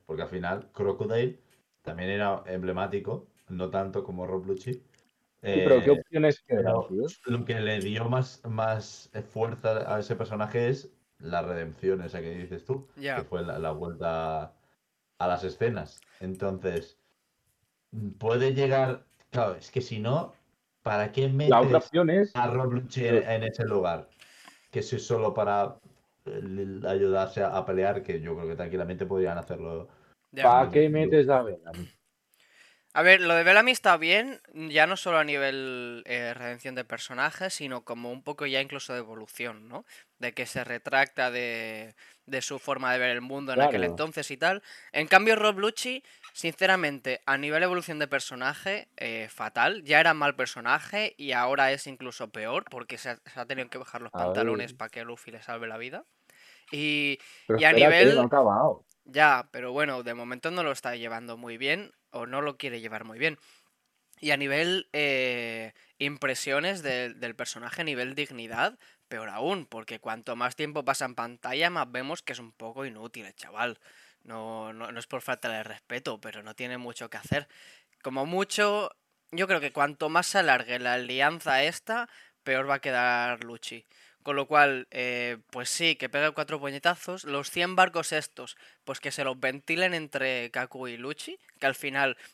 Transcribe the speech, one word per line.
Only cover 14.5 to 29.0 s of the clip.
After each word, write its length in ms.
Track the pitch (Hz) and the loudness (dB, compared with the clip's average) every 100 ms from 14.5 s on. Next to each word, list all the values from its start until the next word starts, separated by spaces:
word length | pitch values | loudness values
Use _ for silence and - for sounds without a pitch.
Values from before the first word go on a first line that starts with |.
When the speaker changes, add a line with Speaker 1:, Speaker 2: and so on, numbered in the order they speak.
| _ _ _ _ _ _ _ | _ _ _ _ _ _ _
Speaker 1:
a 80 | 90 | -2
las 160 | 87 | -2
escenas. 600 | 92 - 117 104 78 - _ _ | -4 -2 -2 -2 -8 -16 _ _
Entonces, 800 | 92 92 98 92 92 85 - _ _ _ _ _ _ _ _ _ _ 110 101 - | -10 -4 -4 -2 -4 -4 -6 _ _ _ _ _ _ _ _ _ _ -8 -8 -4
puede 360 | 110 123 135 | 0 2 2
llegar, 500 | 135 135 135 131 123 _ _ _ | 2 2 4 2 -2 _ _ _
claro, 240 | 123 107 87 | -2 -2 -2
es 140 | - | -6
que 100 | 127 | -6
si 180 | - 107 | -4 -4
no, 360 | 113 151 - - _ _ _ _ | 0 -2 -2 -12 _ _ _ _
¿para 300 | 107 104 107 | -2 0 0
qué 160 | - 135 | 0 2
Speaker 2:
La 320 | 135 147 120 | 4 8 8
otra 120 | 127 | 8
Speaker 1:
metes 140 | 160 - | 6 4
Speaker 2:
opción 240 | 170 165 | 4 6
es 240 | 185 208 123 | 6 4 2
Speaker 1:
a 100 | 120 | 0
Rob 240 | 123 127 | 2 0
Lucci 340 | 120 123 127 117 | -2 -4 -2 4
en, 80 | 113 | 4
Speaker 2:
Pero 140 | 110 | 4
Speaker 1:
en 120 | 113 | 0
ese 200 | 113 113 | -2 -4
lugar? 440 | 104 104 87 82 - _ - - - _ _ | 0 0 0 -2 -8 _ -20 -20 -20 _ _
Que 120 | 113 | -8
si 140 | - 107 | -4 -6
es 100 | - | -2
solo 280 | 113 107 | 0 2
para, 420 | 110 104 101 98 - _ _ _ _ | 2 2 2 0 -4 _ _ _ _
eh, 560 | - 104 98 95 98 98 92 | -12 -10 -8 -6 -8 -6 -2
ayudarse 540 | 98 98 95 95 107 | 2 4 4 0 0
a, 140 | 95 92 | 0 0
a 100 | 92 | 0
pelear, 360 | 92 98 101 | 0 0 0
que 180 | 95 82 | -4 -6
yo 140 | 82 82 | -6 -6
creo 120 | 82 | -6
que 80 | 82 | -6
tranquilamente 500 | 85 92 87 90 | -6 -4 -4 -6